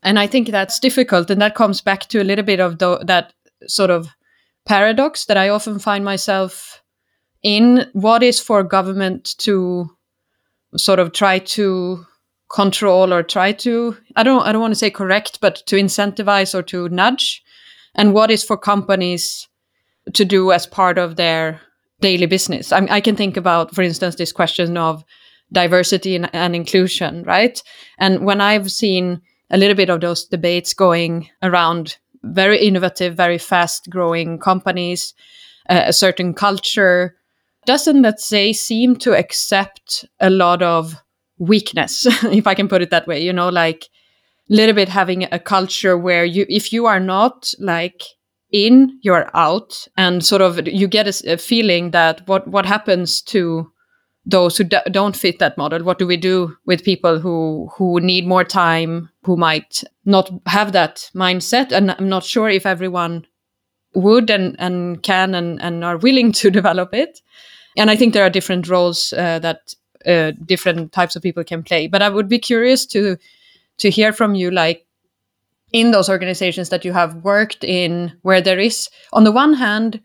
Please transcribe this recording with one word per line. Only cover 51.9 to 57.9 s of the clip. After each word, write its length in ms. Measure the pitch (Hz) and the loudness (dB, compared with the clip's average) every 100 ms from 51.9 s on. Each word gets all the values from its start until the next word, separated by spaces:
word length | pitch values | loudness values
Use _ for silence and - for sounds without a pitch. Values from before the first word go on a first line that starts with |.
that 360 | 170 165 160 - | 2 2 0 -2
what, 220 | 190 190 | -2 0
what 160 | 196 | -2
happens 560 | 185 208 214 185 175 - | 0 -2 0 -2 0 -6
to 500 | - 220 170 165 160 _ _ _ _ _ | -2 -2 -2 -4 -8 _ _ _ _ _
those 320 | - 190 175 165 | 0 2 2 2
who 80 | |
d-, 140 | 185 196 - | 0 0 0
don't 260 | 190 202 196 | -2 -2 -2
fit 220 | 185 170 | -4 0
that 200 | 147 - | -2 -2
model? 260 | 147 165 | -6 -4
What 140 | 170 180 | -4 -2
do 80 | 180 | -2
we 100 | 175 | -2
do 400 | 180 185 175 - | 0 -2 -2 -8
with 200 | - 180 | -4 -2
people 340 | - 180 175 160 | 0 0 0 0
who, 500 | 175 165 160 156 160 - | -2 -2 -2 -4 -10 -4
who 240 | 185 | 0